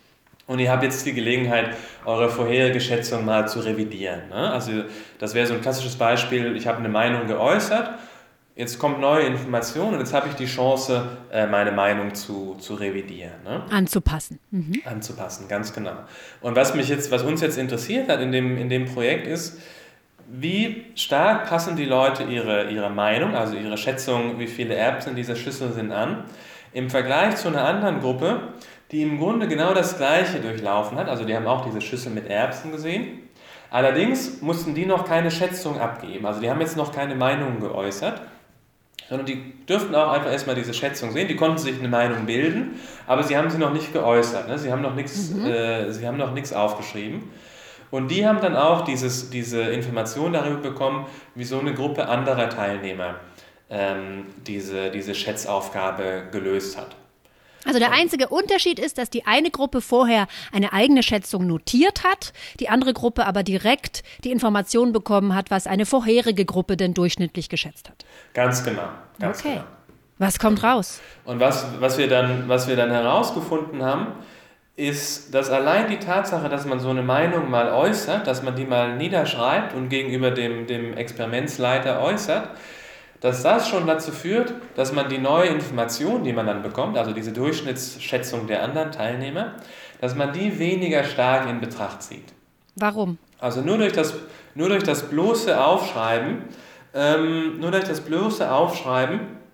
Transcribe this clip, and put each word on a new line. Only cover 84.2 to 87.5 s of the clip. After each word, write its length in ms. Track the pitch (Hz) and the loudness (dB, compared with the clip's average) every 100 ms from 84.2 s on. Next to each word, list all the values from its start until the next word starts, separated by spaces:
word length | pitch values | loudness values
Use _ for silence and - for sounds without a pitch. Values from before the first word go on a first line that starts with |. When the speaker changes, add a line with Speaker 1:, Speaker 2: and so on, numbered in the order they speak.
| 170 226 240 - - 123 | 0 0 0 -4 -6 -2
Speaker 1:
dass 180 | 135 | 0
man 160 | 143 131 | 0 0
die 80 | 135 | 0
neue 300 | 135 160 180 | 2 4 4
Information, 760 | 151 131 120 117 - 160 226 | 2 -2 -2 -2 -2 0 0
die 80 | 131 | 0
man 140 | 117 107 | 0 0
dann 160 | 101 | -2
bekommt, 340 | 104 123 180 120 | -4 -4 -2 0
also 160 | 110 | -2
diese 200 | 110 110 | -4 -6
Durchschnittsschätzung 1120 | 113 147 | -2 -2